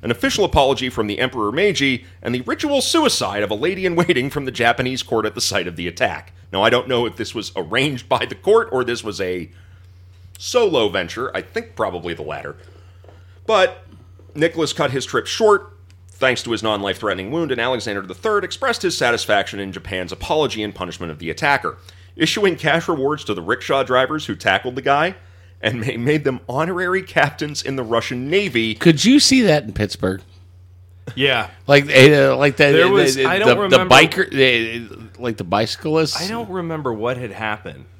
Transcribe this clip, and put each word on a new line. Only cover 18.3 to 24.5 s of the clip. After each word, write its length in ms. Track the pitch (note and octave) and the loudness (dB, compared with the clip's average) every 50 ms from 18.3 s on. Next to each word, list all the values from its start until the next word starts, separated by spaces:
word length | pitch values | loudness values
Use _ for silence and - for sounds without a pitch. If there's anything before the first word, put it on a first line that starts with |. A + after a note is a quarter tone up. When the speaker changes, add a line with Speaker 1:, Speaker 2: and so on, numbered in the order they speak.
| G#3+ G3+ F#3+ | -2 -2 -2
Speaker 1:
expressed 400 | F3+ - - - C4 A#3 - - | -4 -8 -4 -4 -4 -2 -2 -2
his 120 | F3+ - | -4 -2
satisfaction 640 | - - B2 A#2 G#2+ - - G#2+ G2+ G2 - - G2 | 0 0 0 0 0 0 0 0 -2 -2 -4 -8 -10
in 120 | G2 G2 | -10 -10
Japan's 400 | F#2+ G2 - - G2 F#2 F2+ E2 | -10 -12 -10 -8 -8 -6 -6 -8
apology 500 | F2+ - - - D#3+ D#3 D3+ C3 - A2 | -10 -12 -6 -4 -2 0 0 -2 -2 -4
and 120 | G#2+ G#2+ F#2+ | -6 -8 -6
punishment 380 | - F#2 F2 D#2+ - F2 E2+ | -8 -10 -10 -8 -10 -10 -10
of 60 | D#2 D2 | -10 -10
the 140 | E2+ E2 | -8 -8
attacker, 460 | D#2 - D#3+ C#3+ C#3+ C3 - E2 - - - - - - - - - | -8 -4 0 0 0 0 -2 -6 -8 -8 -18 -20 -20 -20 -20 -20 -4
issuing 400 | - D#3+ D#3+ - A3 G3+ F#3+ E3+ | -4 -2 -2 0 0 0 0 0
cash 320 | - - D3+ D3 E3 E3+ - | 0 0 0 0 0 0 -2
rewards 360 | E3+ C#3+ C3 C#3 D3+ C#3+ - | -4 -2 -2 -2 -2 -4 -6
to 100 | - G#2 | -8 -8
the 80 | F#2 | -6
rickshaw 400 | E2 E2+ A#2 B2+ - - C#3+ C3+ | -2 -4 -4 -4 -2 -2 -2 -2
drivers 460 | C3 G2+ B2+ B2+ C3 B2+ D3+ D#3 D3+ - | 0 0 2 0 2 0 -2 -6 -6 -8
who 80 | G#2 | -8
tackled 400 | E2 - G#2+ | -2 0 2